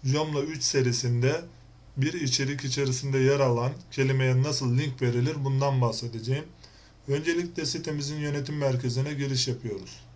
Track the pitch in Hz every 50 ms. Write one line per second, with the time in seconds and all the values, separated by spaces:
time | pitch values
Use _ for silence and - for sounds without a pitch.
0 | 139 131 135 151 156 156 147 143 143 156 160 143 - - - 139 123 123 117 -
1 | - 120 120 120 120 135 151 165 175 - - - - - - - - - - 139
2 | 131 151 175 175 160 131 123 - 139 135 143 135 131 135 123 143 139 135 127 127
3 | - 139 135 135 131 131 139 139 139 131 120 117 120 135 147 - - - - -
4 | 135 131 135 131 131 127 127 127 131 151 147 - 135 123 120 127 151 143 127 -
5 | 131 120 117 120 123 147 156 151 135 139 135 135 139 143 135 127 123 113 113 -
6 | - 117 113 113 110 120 131 143 160 - - - - - - - - - - -
7 | - - 139 147 156 165 170 170 180 175 170 - 156 139 - 165 - 160 147 147
8 | 143 139 151 151 147 147 143 147 135 131 151 151 143 135 131 123 131 127 120 131
9 | 135 147 151 135 139 139 135 127 - 131 120 - - 113 104 95 92 - - -
10 | - - -